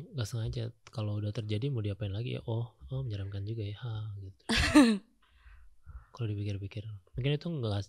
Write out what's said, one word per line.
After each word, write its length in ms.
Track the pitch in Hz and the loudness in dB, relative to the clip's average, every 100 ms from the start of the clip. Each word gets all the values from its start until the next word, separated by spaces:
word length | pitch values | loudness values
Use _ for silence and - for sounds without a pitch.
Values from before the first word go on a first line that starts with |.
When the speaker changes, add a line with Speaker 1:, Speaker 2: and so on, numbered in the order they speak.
| 190 | -2
Speaker 1:
nggak 180 | 160 104 | -4 -2
sengaja. 360 | 117 117 123 113 - - | -2 -2 -2 -4 -8 -10
Kalau 260 | - 107 104 | -4 -2 0
udah 140 | 104 | -2
terjadi 380 | 104 107 104 139 | -2 -2 0 0
mau 100 | 127 | 0
diapain 320 | 101 98 104 | 0 -2 -2
lagi 240 | 98 127 | -2 -2
ya? 80 | 123 | -4
Oh, 220 | - 113 117 - - | -2 -2 -2 -6 -6
oh 120 | 131 | -4
menyeramkan 440 | 131 101 98 98 | -2 -4 -4 -4
juga 180 | 101 113 | -4 -2
ya, 140 | 101 104 | -4 -4
ha, 320 | 123 110 110 101 | -4 -4 -4 -8
gitu. 240 | 98 - - | -10 -12 0
Speaker 2:
<laughs> 560 | 226 - 302 240 202 - _ _ - - - - - - - - | 4 8 10 10 6 -2 _ _ -20 -20 -20 -20 -20 -16 -16 -14
Speaker 1:
Kalau 160 | - 110 | -6 -4
dipikir-pikir, 560 | 101 104 98 98 107 107 101 - | -2 -2 -4 -6 -8 -8 -10 -10
mungkin 200 | - 131 | -2 0
itu 140 | 147 175 | 0 0
nggak, 240 | 156 113 101 | 0 0 0